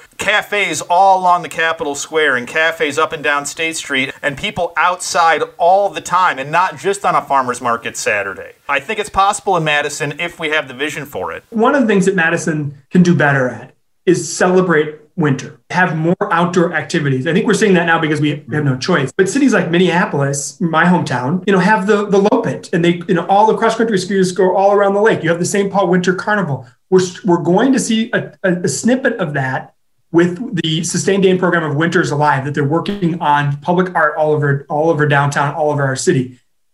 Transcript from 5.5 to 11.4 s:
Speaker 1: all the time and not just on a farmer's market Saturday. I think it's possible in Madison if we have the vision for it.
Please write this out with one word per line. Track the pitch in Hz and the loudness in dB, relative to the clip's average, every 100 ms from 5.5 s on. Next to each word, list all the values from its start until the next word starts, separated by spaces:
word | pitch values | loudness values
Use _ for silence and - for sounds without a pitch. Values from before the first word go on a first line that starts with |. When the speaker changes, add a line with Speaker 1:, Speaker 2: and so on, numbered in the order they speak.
| - | 0
Speaker 1:
all | 170 190 202 | 2 4 2
the | 160 | -4
time | - 180 180 135 | -2 0 0 -2
and | 139 | -2
not | 165 180 127 | 0 0 -2
just | 165 196 185 | -4 -2 0
on | |
a | 156 | 0
farmer's | - 139 127 120 | 0 0 0 -2
market | 123 117 113 107 | -2 -4 -6 -6
Saturday. | 120 104 98 95 87 - - | -2 -2 -2 -8 -16 -14 -4
I | 185 | -4
think | - 214 | -4 -6
it's | 202 | -4
possible | 196 196 214 - 180 | 0 2 0 0 0
in | |
Madison | 156 147 147 - 143 147 | 2 0 -2 -4 -6 -6
if | 170 170 | -8 -6
we | 156 | -4
have | 156 135 | -2 -4
the | |
vision | 127 147 156 139 | -6 -8 -8 -10
for | 98 82 | -8 -8
it. | 85 | -10